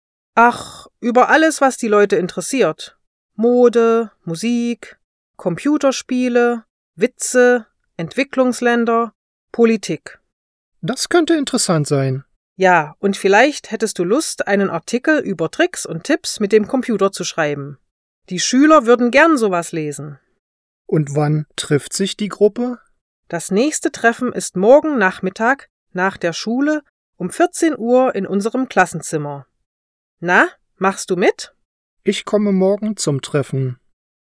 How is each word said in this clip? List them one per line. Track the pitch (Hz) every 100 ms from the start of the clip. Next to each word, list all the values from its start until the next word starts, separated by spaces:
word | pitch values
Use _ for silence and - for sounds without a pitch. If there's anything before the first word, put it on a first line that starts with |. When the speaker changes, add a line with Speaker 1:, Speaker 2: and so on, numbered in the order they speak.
| _ _ _
Speaker 1:
Ach, | - 240 - - - - _
über | 233 240 214
alles, | 277 320 -
was | 269 -
die | 226
Leute | 208 202 196
interessiert. | 180 - - 269 185 - - _ _ _ _
Mode, | - 240 247 240 233 226 226 226 _
Musik, | - 165 233 240 233 226 - _ _ _ _ -
Computerspiele, | 185 165 285 294 277 254 - 254 254 240 240 233 - _ _
Witze, | - 240 - - 254 247 247 - _ _ -
Entwicklungsländer, | 165 - 277 262 254 233 240 233 233 233 226 - _ _ _
Politik. | - 226 220 - - - - _ _ _ _ _ _
Speaker 2:
Das | 165 254 -
könnte | 349 311
interessant | 320 269 247 - 160 143
sein. | 143 135 135 - _ _ -
Speaker 1:
Ja, | 185 175 151 -
und | 202 190
vielleicht | 190 202 294 - -
hättest | - 220 -
du |
Lust, | 175 269 - - -
einen | 202 196
Artikel | 170 - 240 - 302
über | 202 175 160
Tricks | - 349 -
und | - 165
Tipps | - 320 - -
mit | 202
dem | 220 214
Computer | 262 240 208 196
zu | -
schreiben. | 170 - 151 143 139 139 _ _ _ _ -
Die | 180
Schüler | - 254 311 311 226
würden | 240 240
gern | 262 330 285
sowas | 214 175 165
lesen. | 165 151 143 147 139 _ _ _ _ _ _ -
Speaker 2:
Und | 160 143
wann | 143 147 151 151 -
trifft | - 147 -
sich | - 196 -
die | 208
Gruppe? | - 208 220 247 240 _ _ _ _ _
Speaker 1:
Das | 170 -
nächste | 190 294 - 339
Treffen | - 233 233 247
ist | 190 - 180
morgen | 208 294 311 269
Nachmittag | 185 - 185 - 233 277 - _ _
nach | 180 190 -
der | 170
Schule | 160 214 240 294 302 - _ _ -
um | 180
vierzehn | - 349 - 330 262
Uhr | 233 247 254
in | - 190
unserem | 202 220 254 262
Klassenzimmer. | 202 180 165 - 156 147 143 - _ _ _ _ _ _ _
Na, | 170 196 349 - _ -
machst | 190 190 -
du | 180
mit? | 285 - - _ _ _ _ _
Speaker 2:
Ich | - 202
komme | - 208 208
morgen | 190 190 202 214 208
zum | 160 135
Treffen. | - 147 - 135 127 123 _ _ _ _